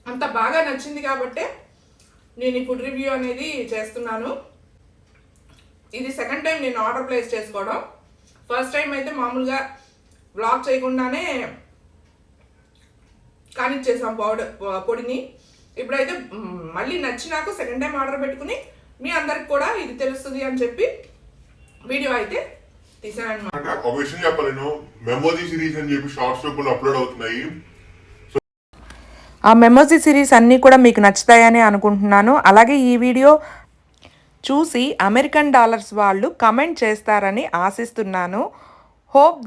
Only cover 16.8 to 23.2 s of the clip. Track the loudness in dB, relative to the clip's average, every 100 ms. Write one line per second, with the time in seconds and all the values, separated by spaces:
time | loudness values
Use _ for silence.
16.8 | -8 -8 -8 -10 -10 -8 -8 -10 -10 -8
17.8 | -8 -6 -8 -8 -8 -10 -12 -12 -14 _
18.8 | _ _ -8 -6 -6 -8 -6 -4 -4 -6
19.8 | -10 -8 -8 -8 -12 -10 -8 -6 -6 -4
20.8 | -6 -6 -18 _ _ _ _ _ _ _
21.8 | -10 -6 -4 -6 -6 -10 -10 -16 _ _
22.8 | _ _ -18 -12